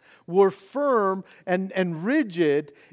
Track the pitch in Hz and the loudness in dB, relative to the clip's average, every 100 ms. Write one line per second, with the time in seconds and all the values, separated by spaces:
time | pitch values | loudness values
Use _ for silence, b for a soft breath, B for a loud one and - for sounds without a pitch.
0 | b b b 180 196 190 - 269 285 240 | b b b 2 2 2 -10 -4 0 0
1 | 196 190 - B B 180 190 196 180 160 | 0 -2 -8 B B -4 -2 -4 -4 -4
2 | 190 302 226 170 156 143 151 - B | -2 -2 -2 0 2 2 -2 -14 B